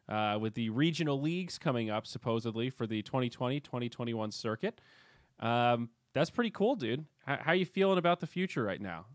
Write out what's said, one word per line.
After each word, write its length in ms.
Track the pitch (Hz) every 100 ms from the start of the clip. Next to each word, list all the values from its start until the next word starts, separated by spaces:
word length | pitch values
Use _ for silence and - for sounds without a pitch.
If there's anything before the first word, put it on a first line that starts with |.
| -
Uh, 280 | 107 107 107
with 140 | 110
the 140 | 110 113
regional 520 | 110 160 151 156 139
leagues 380 | 151 175 180 -
coming 300 | 160 120 110
up, 180 | 107 -
supposedly, 640 | - 123 113 117 110 127
for 160 | - 113
the 160 | 107
twenty 260 | 107 135 123
twenty, 320 | - 127 143
twenty 280 | - 123 120
twenty-one 420 | - 117 113 107
circuit. 480 | - 113 107 196 - _ - - _ _ -
Um, 500 | 113 120 120 120 117 _ _
that's 140 | 131 165
pretty 200 | - 233
cool, 240 | - 202 269
dude. 300 | 117 131 151 _ -
H-, 100 | 143
how 120 | 151
you 120 | 180
feeling 340 | 185 - 190 190
about 220 | 175 175
the 60 | 165
future 360 | 175 185 -
right 180 | 107 92
now? 260 | 98 82 101